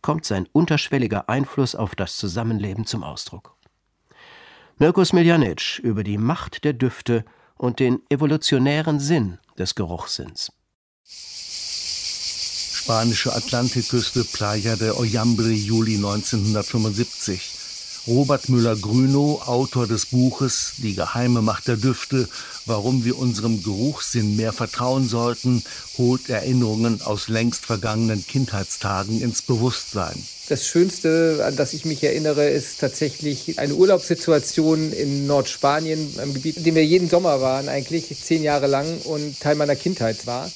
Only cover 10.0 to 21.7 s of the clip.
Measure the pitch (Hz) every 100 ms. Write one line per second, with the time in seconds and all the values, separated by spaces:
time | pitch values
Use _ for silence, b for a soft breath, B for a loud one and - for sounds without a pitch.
10 | - - 64 - - _ _ _ _ _
11 | _ - - - - - - - - -
12 | - - - - - - - - - 113
13 | 117 110 123 110 - 120 123 123 110 123
14 | 110 123 113 - 104 107 107 110 110 104
15 | 117 110 117 113 113 110 101 113 110 104
16 | 101 104 95 113 101 107 101 117 110 101
17 | 117 - - 90 - B B B B B
18 | - 120 139 139 - 123 117 107 101 120
19 | 131 139 147 147 - 123 135 127 113 110
20 | - 123 127 127 131 - - - 113 92
21 | 82 120 123 120 110 98 -